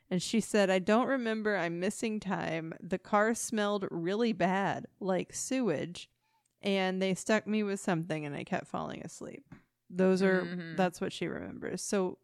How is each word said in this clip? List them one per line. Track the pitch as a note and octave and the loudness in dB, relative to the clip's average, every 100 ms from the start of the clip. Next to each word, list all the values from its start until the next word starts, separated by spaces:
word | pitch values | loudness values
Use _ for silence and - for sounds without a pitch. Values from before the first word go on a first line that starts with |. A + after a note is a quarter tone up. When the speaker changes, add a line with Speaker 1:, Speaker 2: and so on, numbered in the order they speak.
| - | -4
Speaker 1:
And | F3+ | -2
she | - A3+ | 0 0
said, | - G#3+ F#3+ | 2 4 4
"I | F#3+ | 4
don't | F3+ G#3+ A#3+ | 4 4 4
remember. | C4+ A3+ A3 G#3+ G3 | 0 0 -2 0 0
I'm | E3+ E3+ | 0 -2
missing | F#3 - A#3 G#3+ | -2 -2 -4 -4
time. | F#3+ F3 E3 D#3+ D#3+ - | -4 -4 -2 -4 -6 -10
The | E3+ F#3 | -6 -6
car | - G#3 A3 | 2 4 4
smelled | A#3 - G#3+ G#3 G#3 G3 | 2 -2 0 0 0 -2
really | E3+ E3+ G#3 A#3+ | -4 -2 0 0
bad, | F#3 F3 F#3+ F#3+ - - - | 2 2 2 0 -2 -6 -6
like | F#3+ F3+ - | -2 0 -2
sewage, | - - C4 A3+ C#3+ D#3+ F3 - _ _ _ _ _ | -6 -2 0 0 0 -2 -8 -16 _ _ _ _ _
and | G3+ G3 F#3 F#3 | -2 0 2 2
they | F#3+ F3+ | 0 0
stuck | - G#3+ G3+ | 2 0 2
me | G#3+ | 0
with | G#3 G3 | 0 -2
something, | - E3 E3+ D#3 D3 | 0 0 0 -4 -4
and | C#3+ | -8
I | |
kept | - F#3+ - | -4 -4 -4
falling | - D#3 - | -6 -6 -8
asleep." | - - - - - - _ _ - | -12 -12 -14 -14 -18 -20 _ _ -6
Those | F3+ F#3 F#3 | 2 4 6
are, | F#3+ F#3 | 6 4
Speaker 2:
Mm-hmm. | F3 F3+ E3 D#3+ | 2 -4 -4 0
Speaker 1:
that's | F3+ - | 0 0
what | F#3 | -6
she | - E3+ | -4 -4
remembers. | - - - - F#3 | -6 -8 -8 -6 -4
So | - G3+ F#3 - | -2 0 0 -4